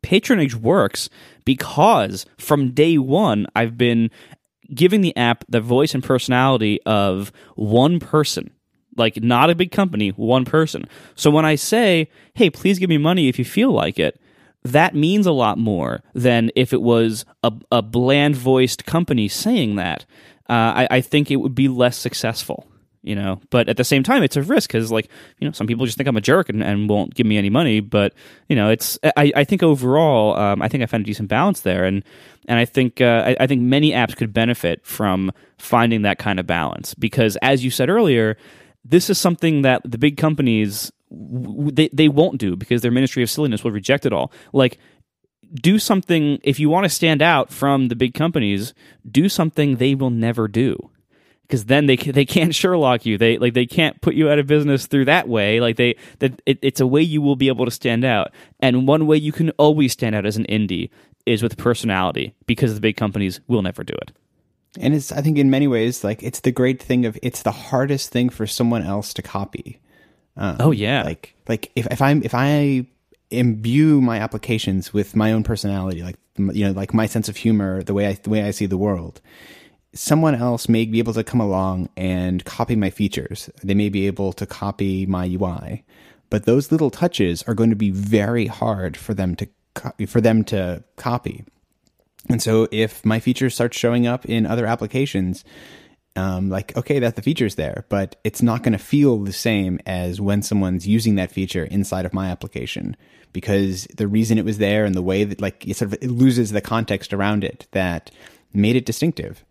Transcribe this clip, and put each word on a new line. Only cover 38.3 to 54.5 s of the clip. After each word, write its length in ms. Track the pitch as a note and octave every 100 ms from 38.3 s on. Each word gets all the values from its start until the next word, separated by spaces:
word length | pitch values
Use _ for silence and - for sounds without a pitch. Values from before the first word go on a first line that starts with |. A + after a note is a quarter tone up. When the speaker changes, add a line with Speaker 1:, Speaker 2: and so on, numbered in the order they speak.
| G#2+ - - _ _
Speaker 1:
this 240 | A#2 E3 E3+
is 100 | F#3+
something 440 | F3+ E3+ E3 D3+
that 200 | C3+ B2+
the 140 | B2+ A2+
big 180 | D3 C#3+
companies, 760 | D#3 D3+ C3 A2 G#2+ G2+ - _ _
w-, 340 | - G2 B2+
w-, 260 | B2 G#2+ D3
they, 200 | C3+ D#3
they 160 | C#3+ D#3
won't 300 | C#3+ F3+ B2
do 180 | G#2 F2+
because 240 | G2+ A#2+
their 100 | A#2+
Ministry 320 | B2 C3 -
of 60 | A#2
Silliness 340 | - D3+ G#2+
will 80 | A#2
reject 360 | G#2 F#2+ C#3 C3+
it 80 |
all. 180 | F#2 C2 - -
Like, 240 | - B2+ - _ _ _ _ _ _ _
do 240 | D3 E3+ G#3
something, 600 | - G3 - E3+ D3 C#3+
if 180 | - C#3
you 80 | D3
want 160 | E3+
to 60 | G3
stand 320 | - E3 D3+
out 280 | D#3+ D3+ -
from 380 | - C#3 C#3 B2+
the 80 | A2+
big 180 | B2+
companies, 600 | B2 D#3+ D#3+ G#2 G2 A2+ _ _ _ A#2+
do 180 | A2+ F#3+
something 480 | - D#3+ - D3 B2
they 180 | C3
will 160 | C3+ C3
never 380 | A#2 A2+ A#2 A2
do. 420 | A2 B2+ C#2 - _ _ _ _ _ _
'Cause 160 | B2+
then 220 | G#2 C#3 C#3+
they 100 | B2+
ca-, 160 | C#3+
they 140 | C3+ C#3
can't 280 | E3 E3
<laughs> 60 | D#3
Sherlock 460 | F#3+ F3+ C3+ A#2+ A2+
you. 100 | G2+
They, 200 | A2+ A2+
like, 160 | B2
they 100 | B2 A#2+
can't 340 | - D#3 -
put 140 | -
you 160 | - D#3
out 80 | D3
of 80 |
business 400 | C#3